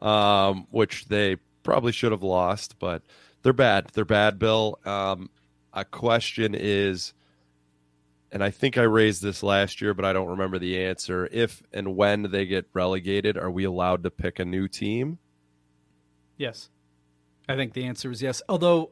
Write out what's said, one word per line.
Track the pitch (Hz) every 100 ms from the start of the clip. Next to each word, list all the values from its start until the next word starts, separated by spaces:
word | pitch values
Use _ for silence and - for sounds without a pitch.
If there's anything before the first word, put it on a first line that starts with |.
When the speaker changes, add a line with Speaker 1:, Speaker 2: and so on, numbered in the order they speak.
Speaker 1:
um, | 107 107 104 101 98 95 -
which | 113 104 - -
they | 104 98 92 _ _
probably | - - 117
should | - 117
have | 104
lost, | 95 90 90 104 - -
but | 95 82 - - _ _
they're | 127
bad. | 127 123 98 -
They're | 110 104
bad, | 104 107 98
Bill. | 110 110 107 - 98
Um, | 101 98 95 95 _ _ _ _
a | 95
question | 98 - 117 117 - - 110
is, | 101 104 98 98 90 - - _ _ _ _ _ _ _ _ _ _ _
and | 101
I | 101
think | - 139 123
I |
raised | 113 110 110 95
this | 101 -
last | 101 98 101 -
year, | 104
but | 95
I | 98
don't | 95 87
remember | 95 95 92
the | 90 92 92
answer. | 90 - 90 87
If | 117 113 - _
and | 104 98
when | 95 101 104 101
they | 98 92
get | 95 -
relegated, | 92 92 95 90 101 104 95
are | 90
we | 90
allowed | 95 90 90 90
to | 87
pick | - 92 -
a |
new | 87 95 95
team? | - 101 117 143 170 _ _ _ _ _ _ _ _ _ _ _ -
Speaker 2:
Yes. | 127 - - _ _ _ _ _ _ _ -
I |
think | 135 123
the | 127
answer | 127 120 131
is | 110
yes. | 131 123 -
Although | 180 175 170 160